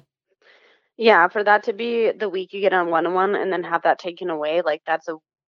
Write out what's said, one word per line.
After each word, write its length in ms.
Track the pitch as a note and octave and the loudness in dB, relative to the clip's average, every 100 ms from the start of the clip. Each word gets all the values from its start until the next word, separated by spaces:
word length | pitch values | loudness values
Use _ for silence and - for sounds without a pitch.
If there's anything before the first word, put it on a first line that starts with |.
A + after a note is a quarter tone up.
| _ _ _ _ _ _ _ _ _ - | _ _ _ _ _ _ _ _ _ 0
Yeah, 320 | A3+ F#3+ F3+ | 4 6 4
for 140 | G#3+ | 2
that 200 | G#3 G#3 | 2 2
to 80 | A#3 | 2
be 400 | G3+ A#3 A#3 A3 | -6 -4 0 0
the 160 | - G#3 | -2 -4
week 240 | F3 D#3+ | -6 -8
you 80 | G3 | -2
get 120 | G3 | 0
on 180 | F#3 E3+ | 2 0
one-on-one 440 | E3 E3+ F#3 G3 | 0 0 0 0
and 180 | G3+ F#3+ | -2 -2
then 120 | F3 | -4
have 180 | E3+ E3+ | -2 -2
that 160 | E3+ - | 0 -2
taken 320 | F3+ E3+ F#3 | -4 -8 -8
away, 320 | D#3 D3+ E3 | -6 -2 -2
like, 200 | D#3+ D3+ - | -2 -4 -4
that's 220 | D#3+ E3+ | -6 -6
a, 80 | D#3+ _ _ | -14 _ _